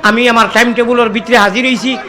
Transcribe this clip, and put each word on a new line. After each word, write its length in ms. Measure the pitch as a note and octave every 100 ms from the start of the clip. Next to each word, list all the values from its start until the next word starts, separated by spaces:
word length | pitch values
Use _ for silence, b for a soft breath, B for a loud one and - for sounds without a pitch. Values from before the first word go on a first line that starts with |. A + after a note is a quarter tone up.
আমি 260 | G#3+ A3 B3
আমার 180 | A3+ G#3+
টাইম 200 | G#3+ A#3+
টেবিলের 360 | A#3 A#3 A#3+ A#3
ভিতরে 280 | G#3+ A3+ A#3
হাজির 280 | G3+ G3 B3+
হইছি। 320 | A#3+ A3+ B3+